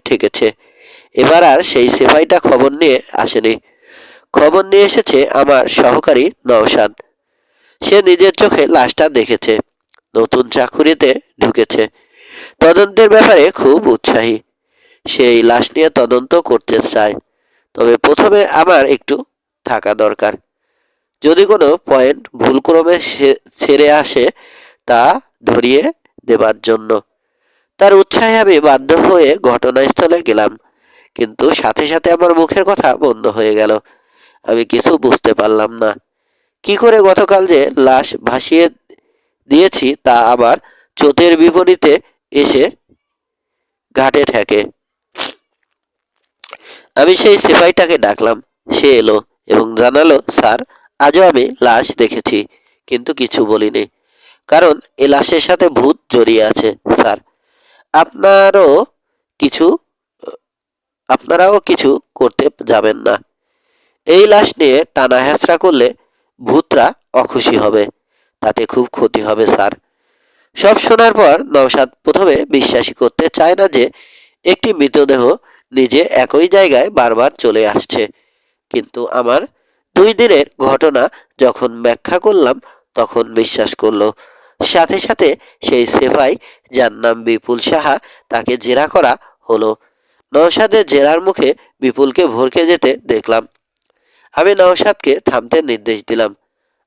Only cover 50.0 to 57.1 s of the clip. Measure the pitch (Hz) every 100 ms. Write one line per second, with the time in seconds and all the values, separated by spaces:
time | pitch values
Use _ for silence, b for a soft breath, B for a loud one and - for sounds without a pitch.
50 | 160 139 - - 113 117 254 b b -
51 | 147 165 180 135 127 - 123 117 - -
52 | 113 113 - 104 - _ _ _ - 120
53 | 127 143 120 - 107 107 107 110 104 _
54 | b b b b - 156 175 151 - -
55 | 139 139 - 165 165 180 175 120 135 -
56 | - 123 113 110 107 - 110 - - -
57 | 113